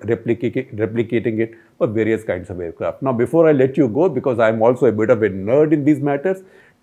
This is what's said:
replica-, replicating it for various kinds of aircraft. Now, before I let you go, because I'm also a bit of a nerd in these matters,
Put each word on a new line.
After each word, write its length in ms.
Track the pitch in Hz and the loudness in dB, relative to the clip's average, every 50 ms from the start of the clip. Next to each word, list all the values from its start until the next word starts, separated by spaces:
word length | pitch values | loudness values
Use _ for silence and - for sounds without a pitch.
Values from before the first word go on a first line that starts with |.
| - | -4
replica-, 640 | 104 117 113 - 117 113 - - 123 - 131 131 - - | -4 -4 -2 -2 -2 -2 -2 -2 -4 -4 -4 -6 -6 -6
replicating 640 | 104 110 104 110 120 113 104 120 113 98 117 110 107 | -6 -6 -4 -2 -4 -4 -2 -2 -2 -2 -2 -2 -2
it 140 | 113 113 - - _ _ _ _ | -4 -4 -6 -14 _ _ _ _
for 80 | 180 | -4
various 360 | 123 104 110 110 110 110 107 - | -2 0 0 0 0 0 -2 -2
kinds 280 | - 92 90 90 - | -4 -6 -6 -6 -10
of 100 | 92 90 | -10 -10
aircraft. 400 | 87 82 - - 92 85 - - 139 | -10 -10 -8 -6 -6 -6 -6 -4 -4
Now, 100 | 135 123 | -2 0
before 360 | 110 120 113 156 165 165 160 | 0 -2 0 2 4 4 4
I 40 | 151 | 4
let 240 | 131 127 127 131 - | 4 2 2 2 0
you 100 | 143 113 | 0 2
go, 200 | 104 139 175 190 | 2 0 0 0
because 300 | 139 127 - 139 123 107 | 0 -2 -2 -2 0 2
I'm 240 | 113 110 113 110 110 | 2 2 2 4 2
also 240 | 117 131 - 143 | 2 2 4 2
a 60 | 117 104 | 2 2
bit 160 | 104 110 107 | 2 2 2
of 140 | 127 104 110 | 2 2 2
a 80 | 101 | 0
nerd 420 | 95 98 95 104 127 147 156 156 160 | -2 -4 -4 0 2 2 4 2 2
in 120 | 151 135 | 2 2
these 160 | 147 151 131 | 2 2 2
matters, 420 | 139 143 143 139 - 185 190 190 - - _ - _ _ _ _ | 0 -2 -2 -2 -2 -4 -4 -4 -8 -16 _ -20 _ _ _ _